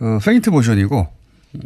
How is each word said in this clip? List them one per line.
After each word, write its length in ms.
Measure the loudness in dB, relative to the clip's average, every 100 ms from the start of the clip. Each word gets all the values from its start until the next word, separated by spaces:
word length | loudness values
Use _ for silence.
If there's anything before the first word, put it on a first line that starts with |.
어, 180 | -4 -2
페인트 260 | 2 2 2
모션이고, 580 | 0 2 2 0 -2 -4 -8 _ _ _ -18